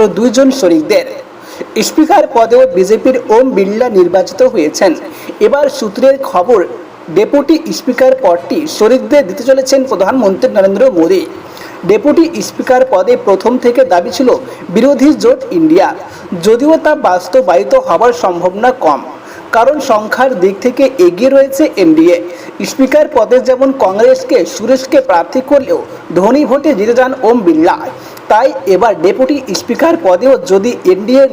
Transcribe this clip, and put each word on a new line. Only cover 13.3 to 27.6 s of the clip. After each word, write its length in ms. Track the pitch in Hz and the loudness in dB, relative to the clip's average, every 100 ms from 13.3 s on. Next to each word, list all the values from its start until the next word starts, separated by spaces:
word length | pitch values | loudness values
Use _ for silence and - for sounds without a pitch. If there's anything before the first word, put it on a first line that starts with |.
| 190 220 247 | 0 0 0
থেকে 160 | 247 247 262 | 0 2 2
দাবি 180 | 175 240 - | 2 0 -2
ছিল 120 | 254 156 - - - | 0 0 -2 -16 -6
বিরোধী 360 | 180 262 269 277 247 | 0 2 2 2 2
জোট 180 | 214 269 - 349 | 2 0 -2 0
ইন্ডিয়া, 300 | 311 339 - - - - 175 180 180 | 2 2 2 -2 -12 -18 -12 -4 0
যদিও 280 | 233 294 320 | 2 2 2
তা 80 | - - 208 | 2 0 0
বাস্তবায়িত 640 | 180 - 262 175 175 202 175 170 | -2 0 -2 2 0 2 0 0
হওয়ার 260 | 170 233 240 | 0 0 0
সম্ভাবনা 480 | 202 170 180 190 247 254 | -2 -2 -4 -2 -2 0
কম, 160 | 156 139 - - - - - 226 | -2 -2 -4 -18 -20 -20 -4 0
কারণ 200 | 247 302 262 | 2 0 0
সংখ্যার 420 | 214 214 - 262 220 | -2 -2 -2 0 2
দিক 120 | 185 196 | 0 -2
থেকে 200 | 247 254 269 - 180 | -4 0 0 2 0
এগিয়ে 280 | 175 254 | 2 2
রয়েছে 280 | 269 269 269 311 - | 2 2 0 -2 2
এনডিএ। 340 | 175 156 170 170 - - - - 196 | 2 4 4 2 -2 -12 -16 -12 -8
স্পিকার 360 | - 262 302 294 262 | -2 0 2 0 0
পদে 200 | 214 254 226 | 2 2 2
যেমন 200 | 254 269 269 | 0 0 0
কংগ্রেসকে 560 | 196 190 240 262 - 254 165 | -2 2 2 2 0 0 -2
সুরেশকে 440 | - 214 262 - 277 262 | -4 -2 -2 0 0 2
প্রার্থী 320 | 175 269 254 262 | 0 0 -4 0
করলেও 300 | 285 240 160 - - - 165 | 0 0 -4 -6 -14 -6 -2
ধনী 240 | 202 269 262 | 2 2 0
ভোটে 220 | 277 320 214 | 0 0 0
জিতে 160 | 214 240 | 0 0
যান 140 | 254 262 214 | 0 0 0
ওম 80 | 240 180 | 2 2
বিড়লা। 300 | 156 | 2